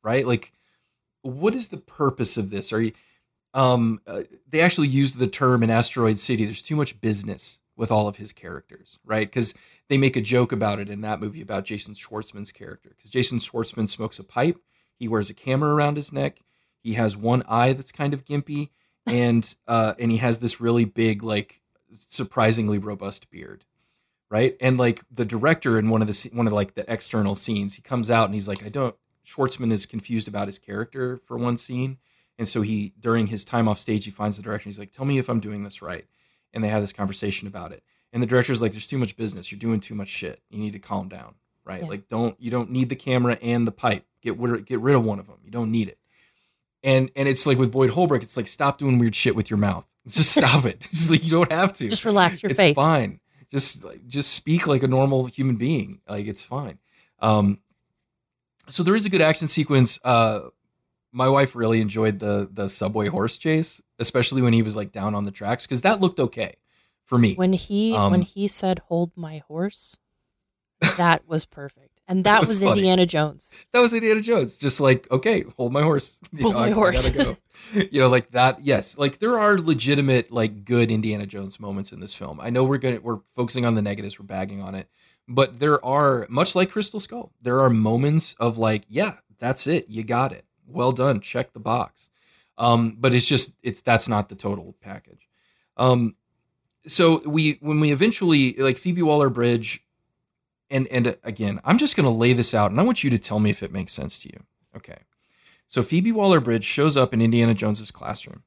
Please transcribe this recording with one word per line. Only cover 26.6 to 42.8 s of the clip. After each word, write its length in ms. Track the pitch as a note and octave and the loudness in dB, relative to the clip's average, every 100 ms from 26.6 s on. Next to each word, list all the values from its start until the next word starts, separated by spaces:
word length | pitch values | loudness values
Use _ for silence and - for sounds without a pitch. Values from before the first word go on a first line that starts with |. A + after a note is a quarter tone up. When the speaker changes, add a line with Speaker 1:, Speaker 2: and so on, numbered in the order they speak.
| G2 - | -2 -6
Speaker 1:
the 160 | G#2+ | -8
external 440 | A2+ - A2+ G2+ G2+ | -8 -4 -2 -2 -4
scenes, 400 | - G#2+ G2+ - | -4 -4 -6 -10
he 60 | |
comes 280 | - B2 A2 | -8 -6 0
out 160 | A#2 G#2 | 2 2
and 80 | |
he's 140 | G#2 G2 | -2 -6
like, 160 | G2 | -10
"I 60 | G#2 | -8
don't," 260 | C#3 B2+ - _ _ _ | -6 -6 -8 _ _ _
Schwartzman 460 | - C3 - A#2 | -2 -2 0 -2
is 140 | G#2+ - | -2 -4
confused 420 | A2+ - A2+ G#2+ | -12 -6 -6 -6
about 200 | G#2 G2+ | -8 -8
his 100 | G2 | -10
character 600 | - G#2 A#2+ C3+ B2+ B2 | -12 -10 -10 -8 -8 -8
for 200 | _ A#2+ | _ -6
one 200 | A#2+ A#2+ | -4 -4
scene. 400 | - B2+ C3 C3 _ _ _ - | -6 -6 -6 -8 _ _ _ -10
And 100 | A2+ | -4
so 140 | A#2+ | -2
he, 320 | G#2+ G#2+ G2+ _ | -2 -2 -4 _
during 280 | A#2+ A2+ G#2+ | -2 0 0
his 180 | G#2+ - | -6 -4
time 220 | A#2+ A2+ | 0 0
off 120 | G#2 | -2
stage, 260 | - G#2+ G#2 | -4 -4 -6
he 60 | |
finds 260 | - G#2 G2+ | -8 -6 -6
the 60 | |
director 240 | G#2 G#2 G2+ | -10 -10 -12
and 60 | |
he's 60 | G2+ | -16
like, 120 | G2+ | -18
"Tell 140 | - C3+ | -8 -2
me 120 | C#3 | -2
if 120 | B2+ | -2
I'm 100 | A2+ | -4
doing 240 | G#2 G#2 | -4 -10
this 180 | G2+ - | -12 -14
right." 240 | E2+ E2+ _ _ _ _ _ | -14 -14 _ _ _ _ _
And 100 | A#2 | -6
they 60 | G#2+ | -2
have 120 | G#2+ | -2
this 120 | G2+ | -4
conversation 540 | - G2 G2 G2+ G2 G2+ | -6 -8 -6 -6 -8 -12
about 240 | F#2+ F2 | -14 -16
it. 120 | - _ _ _ | -18 _ _ _
And 100 | A#2+ | -6
the 60 | A#2+ | 2
director's 340 | B2 B2 A#2+ | 2 2 0
like, 100 | A2+ | -2
"There's 140 | G#2+ - | -4 -8
too 100 | C3+ | -4
much 180 | A#2 - | -4 -6
business. 360 | A2 F#2+ F2+ | -8 -8 -16
You're 80 | G2+ | -8
doing 200 | A2+ A2 | -4 -4
too 160 | - G#2 | -4 -12
much 140 | G2 | -10
shit. 320 | - F2+ - _ | -10 -12 -14 _
You 100 | G#2+ | -10
need 140 | G#2+ | -10
to 60 | G2+ | -10
calm 300 | - G2 F#2+ | -8 -8 -8
down," 260 | F#2 A#1 _ _ _ | -16 -20 _ _ _
right? 180 | - F#2 | -16 -12
Speaker 2:
Yeah. 40 | E3 | -10
Speaker 1:
Like, 180 | G2+ _ | -12 _
don't, 300 | A2+ A#2 - | -4 -4 -4
you 120 | A#2+ | -6
don't 180 | B2 A2 | -6 -4
need 180 | B2+ | -4